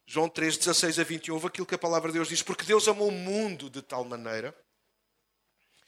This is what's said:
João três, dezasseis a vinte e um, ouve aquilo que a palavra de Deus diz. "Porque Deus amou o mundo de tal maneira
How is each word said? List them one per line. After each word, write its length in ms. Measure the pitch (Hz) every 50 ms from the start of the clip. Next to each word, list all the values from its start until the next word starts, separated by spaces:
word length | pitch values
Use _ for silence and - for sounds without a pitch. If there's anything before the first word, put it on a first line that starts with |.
| _
João 220 | - - 156 160 165
três, 280 | - 156 160 160 151
dezasseis 420 | - - 175 165 - 185 165 151 165
a 60 | 160
vinte 220 | 156 170 156 -
e 60 | 165
um, 20 | 160
ouve 120 | 160 165
aquilo 200 | 175 - - 180
que 80 | - 185
a 40 | -
palavra 320 | 175 170 165 165 160 165
de 40 | 160
Deus 140 | 165 160 151
diz. 140 | 175 -
"Porque 220 | - - 175 - -
Deus 220 | 180 214 214 214 220
amou 200 | 202 202 208 208
o 40 |
mundo 580 | 190 180 180 185 202 214 220 202 180 139 139 131
de 100 | 120 135
tal 240 | - - 135 127 123
maneira 500 | 123 120 117 113 113 110 110 117 143 - - _ _ _ _ _ _ _ _ _ _ _ _ _ _ _ _ _ _ _ _ _ _ _ _ _